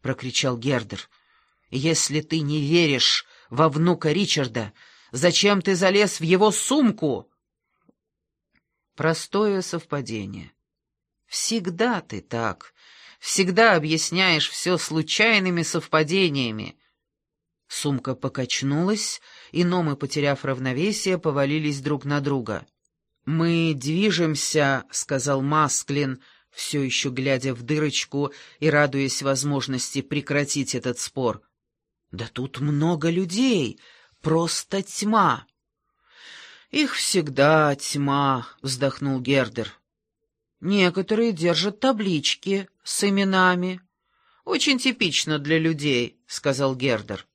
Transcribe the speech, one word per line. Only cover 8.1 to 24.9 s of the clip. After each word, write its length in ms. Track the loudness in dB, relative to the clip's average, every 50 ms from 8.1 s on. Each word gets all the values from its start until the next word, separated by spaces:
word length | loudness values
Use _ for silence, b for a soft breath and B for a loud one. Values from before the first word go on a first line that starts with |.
| _ _ _ _ _ _ _ _ _ _ _ _ _ _ _ _ _
Простое 680 | -2 -2 0 0 -2 -6 -4 -2 0 2 2 0 -2
совпадение. 920 | -4 -4 -8 -8 -6 _ -6 -6 -6 -6 -6 -8 -8 -8 -10 -14 -16 -18 _ _ _ _ _ _ _ _ _ _ _ _ _ _ _
Всегда 760 | _ -8 -6 -4 -2 -4 -4 -4 -6 -2 -2 0 0 0 -2
ты 180 | -6 -8 -12 -14
так. 540 | -10 _ -6 -4 -4 -4 -4 _ -14 -20 B B B B B B B B B B
Всегда 560 | -8 -4 0 0 0 2 4 4 6 6 6
объясняешь 760 | 4 2 0 0 0 -2 -2 0 0 2 2 2 2 0 -2
все 260 | -4 -4 -2 0 0
случайными 840 | 0 -2 -2 -2 -4 -2 -2 2 2 4 4 4 2 2 2 0 0
совпадениями. 1160 | -2 -2 -2 -4 -2 0 2 2 2 2 2 2 2 2 2 0 -2 -2 -4 -6 -10 -12 -14 _ _ _ _ _ _ _ _ _ _ _ _ _ _ _ _ _ _ _
Сумка 460 | -10 -4 -2 -2 -2 -2 -2 -6 -8
покачнулась, 1080 | -6 -6 -6 -4 -4 -4 -4 -4 -2 0 0 0 2 2 0 0 -2 -4 -8 -8 -12 B B B B B B
и 140 | B 0 0
номы, 320 | 2 2 0 0 0 -2
потеряв 480 | -4 -6 -6 -2 0 0 0 0 -2 -2
равновесие, 720 | -4 -4 -2 -4 -4 -2 -2 -2 -2 -2 -2 -2 -2 -2
повалились 640 | 0 -2 -2 0 0 0 0 0 0 0 -2 -4 -2
друг 240 | -2 -4 -4 -2 -2
на 160 | -2 -2 -2
друга. 460 | 0 0 -2 -2 -2 -4 -8 -8 -10 _ _ _ _ _ _ _ _ _ _ _ _
"Мы 480 | -2 0 2 2 2 2 2 2 0 0
движемся", — 1120 | -2 -2 -2 0 2 2 2 2 2 0 0 0 -2 -4 0 2 2 2 2 2 0 -4 _